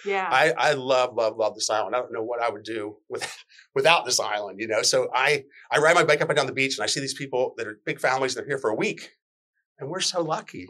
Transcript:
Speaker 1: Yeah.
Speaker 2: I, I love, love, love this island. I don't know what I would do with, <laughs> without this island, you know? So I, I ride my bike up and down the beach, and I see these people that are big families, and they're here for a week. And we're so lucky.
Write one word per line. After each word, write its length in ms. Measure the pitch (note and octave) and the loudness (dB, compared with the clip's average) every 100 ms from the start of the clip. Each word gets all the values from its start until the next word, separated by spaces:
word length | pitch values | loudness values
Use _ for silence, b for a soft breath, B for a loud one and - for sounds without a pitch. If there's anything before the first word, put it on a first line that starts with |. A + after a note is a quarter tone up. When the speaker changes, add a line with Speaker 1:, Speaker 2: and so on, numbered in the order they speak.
| G3+ | -4
Speaker 1:
Yeah. 220 | G3 F3+ | -4 2
Speaker 2:
I, 220 | C3 D#3+ E3 | 4 4 4
I 160 | C#3+ | 2
love, 400 | C3+ B2+ B2+ B2 | 2 2 2 2
love, 220 | A2+ A2 A2+ | 2 0 2
love 180 | G#2+ G#2 | -2 0
this 120 | - | -2
island. 260 | A2 F#2+ B2 | -2 0 -4
I 20 | |
don't 140 | A#2+ | -4
know 100 | A#2 | -6
what 180 | A2+ A#2+ | -6 -2
I 80 | A#2 | -2
would 120 | G#2+ | -4
do 340 | A2 A2+ G#2 G#2 _ | -8 -8 -8 -12 _
with, 140 | A#2+ - B B B | -10 -8 B B B
<laughs> 180 | B | B
without 300 | - D#3 E3 B2+ | 2 4 4 2
this 140 | B2 | -2
island, 400 | G2+ G#2 G2+ G2 | 0 -4 -6 -8
you 80 | A2+ | -2
know? 140 | G#2+ | 0
So 260 | B2+ C3 A#2+ | 2 2 2
I, 300 | B2 C#3 C#3+ - B B | 2 2 0 -2 B B
I 60 | C3 | 4
ride 160 | D#3 E3+ | 6 6
my 80 | |
bike 160 | D3+ D3+ | 6 4
up 80 | D#3+ | 4
and 60 | D3 | 2
down 80 | C3 | 0
the 60 | |
beach, 260 | C3+ C3+ C3 | 0 -2 -2
and 60 | |
I 20 | G#2+ | -4
see 140 | D3 | -4
these 140 | C3+ | -4
people 400 | - C#3 B2+ C3 - | -8 -6 -2 -2 -4
that 80 | G#2+ | -10
are 140 | G#2+ | -10
big 160 | - C#3 | -10 -2
families, 340 | C3+ C3 C3+ A#2+ | 0 2 0 -4
and 60 | A2+ | -4
they're 40 | C#3 | -2
here 20 | |
for 100 | A2 | -2
a 40 | A#2 | 0
week. 340 | G3+ - - _ _ _ _ _ _ _ | -2 -4 -14 _ _ _ _ _ _ _
And 80 | - | -10
we're 100 | F#3 | -4
so 220 | - F3+ | -2 -2
lucky. 440 | D#3+ A#2 - - F#2 | -2 -4 -6 -16 -14